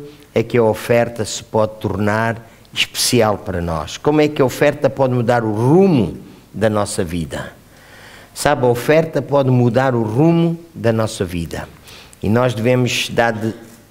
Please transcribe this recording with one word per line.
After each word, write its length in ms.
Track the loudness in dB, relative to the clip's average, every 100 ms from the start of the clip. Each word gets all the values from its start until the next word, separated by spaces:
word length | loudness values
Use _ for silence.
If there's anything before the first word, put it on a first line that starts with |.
| -8 -20 -6
é 100 | -4
que 140 | 0 2
a 60 |
oferta 600 | 2 0 0 0 0 -4
se 200 | -8 -10
pode 320 | -4 -2 -2 -2
tornar 760 | -6 -2 -2 0 -2 -6 -12 -20 -12
especial 640 | -8 -6 -4 0 2 2 0
para 240 | -4 -6
nós. 360 | -4 -4 -6 -4
Como 240 | 0 2
é 60 | 2
que 140 | 2
a 40 | 0
oferta 440 | 2 0 2 -2
pode 240 | 0 0
mudar 300 | 0 0 0
o 80 | 0
rumo 680 | 0 4 4 6 4 0 -4 -16 -20 -14
da 160 | -2 0
nossa 340 | 0 -2 -4
vida? 500 | -4 -4 -6 -8 -12 -18 -20 -20 -20 -20 -20 -20 -18
Sabe, 320 | -2 0 2 2
a 40 |
oferta 520 | 2 2 2 2 -4
pode 280 | 0 2 4
mudar 460 | 4 4 2 2 0
o 80 |
rumo 540 | 0 2 4 4 2 -2 -10
da 200 | -4 -2
nossa 320 | 0 -2 -4 -4
vida. 420 | -4 -6 -8 -12 -18 -20 -20 -20 -6
E 80 | 0
nós 240 | 2 2
devemos 560 | 0 0 2 0 -2 -4
dar 240 | 0 0
de, 200 | 0 -4 -6 -14 -20 -20